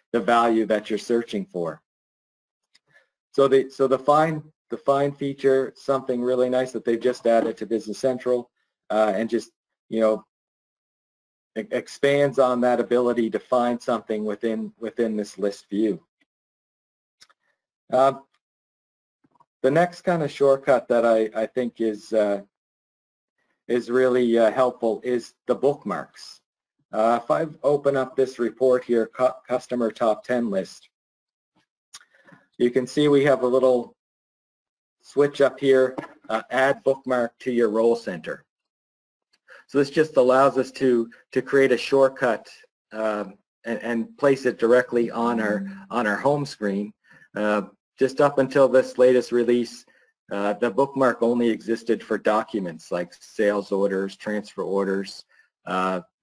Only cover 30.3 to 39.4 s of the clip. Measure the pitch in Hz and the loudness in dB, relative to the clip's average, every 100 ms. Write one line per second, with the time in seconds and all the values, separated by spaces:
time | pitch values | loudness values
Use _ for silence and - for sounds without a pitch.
30.3 | 123 117 98 92 - _ _ _ _ _ | -4 -2 -4 -6 -12 _ _ _ _ _
31.3 | _ _ _ _ _ _ - _ _ _ | _ _ _ _ _ _ -20 _ _ _
32.3 | - _ - 123 131 123 - 147 143 143 | -20 _ -2 0 0 -2 0 2 4 4
33.3 | 131 123 131 127 123 117 _ _ _ _ | 2 2 2 4 2 -2 _ _ _ _
34.3 | _ _ _ _ _ _ _ _ - 143 | _ _ _ _ _ _ _ _ 0 0
35.3 | 143 135 - 139 131 131 131 - - - | 2 0 0 2 4 4 -2 -14 -16 -8
36.3 | 110 - 123 135 135 - 135 131 127 120 | -8 -4 -2 0 0 -2 -2 -2 -2 -2
37.3 | _ - 120 117 107 117 117 - 87 80 | _ -6 0 0 2 2 0 -4 -10 -10
38.3 | 71 _ _ _ _ _ _ _ _ _ | -12 _ _ _ _ _ _ _ _ _
39.3 | _ | _